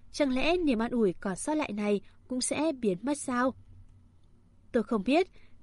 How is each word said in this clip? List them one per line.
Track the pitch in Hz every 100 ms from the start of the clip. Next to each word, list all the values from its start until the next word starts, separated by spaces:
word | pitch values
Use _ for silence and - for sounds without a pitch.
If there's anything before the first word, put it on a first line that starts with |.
| -
Chẳng | - 294
lẽ | 254 277 359
niềm | 320 220
an | 233
ủi | 247 208
còn | 165 202 180
sót | - 302
lại | 277
này | 208 208 202 - - -
cũng | 254
sẽ | 240 262 311 269
biến | 226 180
mất | 247 294
sao? | - 247 254 - - - - - - - - - - - -
"Tôi | 247
không | 214 233
biết." | 185 294 370 - - -